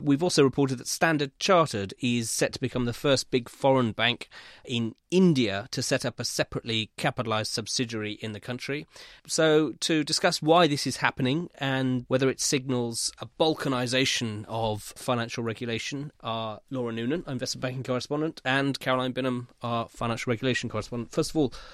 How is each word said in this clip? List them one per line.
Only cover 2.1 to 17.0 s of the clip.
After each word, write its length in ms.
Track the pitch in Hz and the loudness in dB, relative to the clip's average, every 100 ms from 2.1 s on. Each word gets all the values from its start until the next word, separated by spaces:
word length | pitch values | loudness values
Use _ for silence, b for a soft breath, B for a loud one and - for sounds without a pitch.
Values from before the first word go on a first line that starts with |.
| 120 113 | 0 -2
set 220 | - 147 | 0 -2
to 60 | - | -2
become 240 | 127 123 | -4 -2
the 80 | 120 | -2
first 400 | - 147 131 - | -2 0 0 2
big 160 | 131 120 | -2 -2
foreign 460 | - 139 135 117 | 0 2 4 2
bank 340 | 101 113 120 - B B B - | 2 0 0 -6 B B B -6
in 280 | 120 113 - _ | -2 -2 -6 _
India 580 | 175 185 135 107 98 117 | 6 6 6 2 0 -6
to 100 | - | -6
set 240 | - 131 123 | -2 0 -2
up 140 | - | -4
a 60 | 113 | -6
separately 680 | - 147 - 117 113 107 - | -2 -4 -4 -4 -2 -4 -4
capitalised 560 | 147 - 113 107 110 | -4 -2 -2 -2 -2
subsidiary 680 | - 104 - 117 113 107 107 | -6 -4 -4 -4 -4 -6 -8
in 120 | 110 | -10
the 60 | 104 | -10
country. 460 | - 123 - 143 160 B B B - | -10 -10 -8 -8 -10 B B B -6
So 480 | - 160 156 151 - | 2 6 6 4 0
to 240 | - 160 | 0 2
discuss 360 | 147 - 180 165 | 2 2 2 2
why 280 | 156 165 170 | 6 6 6
this 180 | 143 135 | 2 -2
is 120 | - | 0
happening 520 | 127 - 127 151 175 - | 0 0 0 0 -4 -6
and 500 | 135 131 131 127 123 | -2 0 0 0 0
whether 200 | 131 131 | 2 2
it 100 | - | 2
signals 720 | - 143 131 123 117 113 - - | 0 0 0 -2 -2 -2 -6 -6
a 80 | 117 - | -14 0
balkanisation 1080 | 160 151 143 127 127 131 135 - 117 107 107 | 0 0 -2 -2 0 2 2 0 -2 -6 -6
of 360 | 113 113 107 | -4 -2 -2
financial 600 | - - - 120 117 - | -8 -8 -2 -2 -2 -4
regulation 680 | 117 107 120 113 - 143 147 - | -6 -6 -6 -4 -6 -8 -10 -10
are 380 | 120 113 110 107 - | -8 -6 -6 -10 -10
Laura 220 | 131 120 | -6 -4
Noonan, 300 | 113 | -4